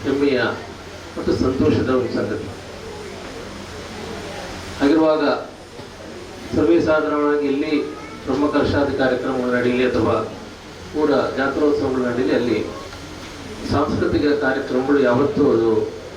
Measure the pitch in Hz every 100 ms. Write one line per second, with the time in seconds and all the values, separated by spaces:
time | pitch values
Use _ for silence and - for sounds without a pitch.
0 | 139 139 139 123 - - - - - -
1 | - - - - 131 131 151 123 123 131
2 | 113 120 104 107 - - - - - -
3 | - - - - - - - - - -
4 | - - - - - - - - 139 160
5 | 156 156 143 - - - - - - -
6 | - - - - - 120 160 170 151 156
7 | 147 147 147 147 139 139 151 147 - -
8 | - - - 139 147 143 - 147 135 -
9 | 127 127 131 127 123 123 123 123 127 -
10 | - - - - - - - - - 147
11 | 151 131 - 120 139 151 147 143 135 127
12 | 123 120 131 123 120 110 - - - -
13 | - - - - - - - 143 147 -
14 | - 147 147 143 143 131 - 127 135 143
15 | 123 123 143 - 135 113 113 107 - -
16 | -